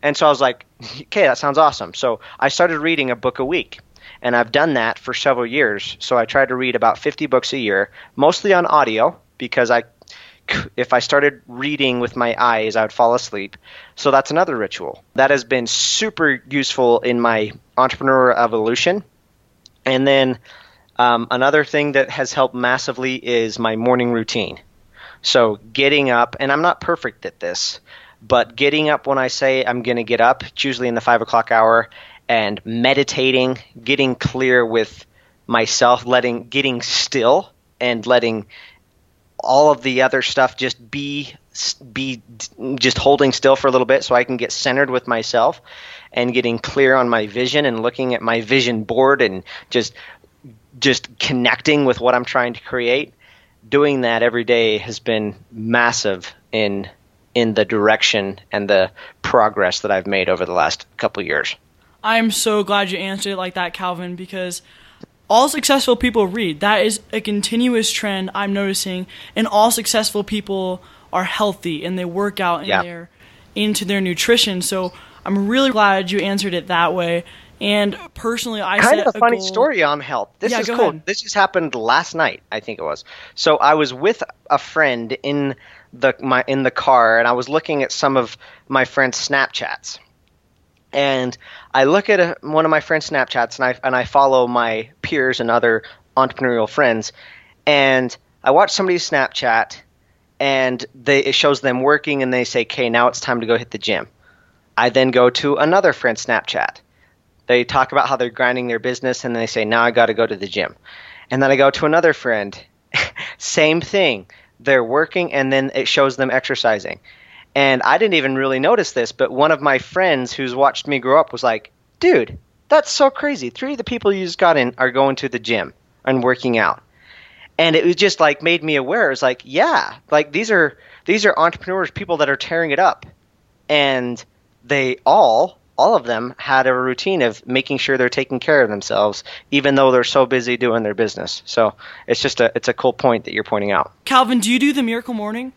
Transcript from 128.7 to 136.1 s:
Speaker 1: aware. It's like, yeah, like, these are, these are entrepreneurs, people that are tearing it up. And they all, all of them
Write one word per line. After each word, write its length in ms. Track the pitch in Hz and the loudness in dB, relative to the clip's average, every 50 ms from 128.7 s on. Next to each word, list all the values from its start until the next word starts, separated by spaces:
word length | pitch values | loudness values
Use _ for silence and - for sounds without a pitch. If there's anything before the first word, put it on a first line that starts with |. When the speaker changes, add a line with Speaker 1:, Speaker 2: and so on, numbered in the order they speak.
| 151 | -2
Speaker 1:
aware. 360 | 143 131 127 175 233 214 156 | -2 -2 -2 -2 0 0 0
It's 100 | 135 123 | 0 0
like, 220 | - 127 127 - - | 0 0 0 -2 -10
yeah, 500 | - 131 160 233 330 202 147 85 - - - _ _ | -6 0 0 2 2 2 0 -2 -4 -10 -16 _ _
like, 220 | 156 151 147 147 143 | 0 0 0 0 -4
these 180 | 175 226 220 | -6 -2 0
are, 260 | 220 180 160 143 - _ _ _ - - _ | 2 2 2 2 -2 _ _ _ -20 -16 _
these 200 | - 180 220 202 | -2 0 2 2
are 80 | 208 - - | 2 2 4
entrepreneurs, 520 | 160 170 170 - - - 185 190 180 151 | 2 0 0 -2 -8 -6 -4 -4 -4 -6
people 280 | _ - 202 180 170 151 | _ -10 -6 -4 -2 0
that 100 | 147 135 | 0 0
are 80 | 139 | 0
tearing 360 | - - - 170 165 170 160 | -4 -4 -6 -4 -4 -2 -2
it 80 | 139 143 | 0 2
up. 260 | 185 175 - _ - - _ _ _ _ _ _ _ _ _ _ _ _ | 2 2 0 _ -10 -20 _ _ _ _ _ _ _ _ _ _ _ _
And 520 | 151 147 143 139 135 127 123 120 120 117 - _ _ _ _ _ _ _ _ | 2 2 2 2 0 -2 -2 -4 -6 -8 -12 _ _ _ _ _ _ _ _
they 320 | 123 143 139 131 127 127 - _ | -4 -2 0 0 -2 -4 -2 _
all, 520 | - 151 208 190 127 110 113 156 185 - _ _ _ _ - | 4 6 6 6 6 6 4 2 0 -2 _ _ _ _ 2
all 180 | 131 190 196 | 2 4 4
of 80 | 160 120 | 2 0
them 320 | 117 | -2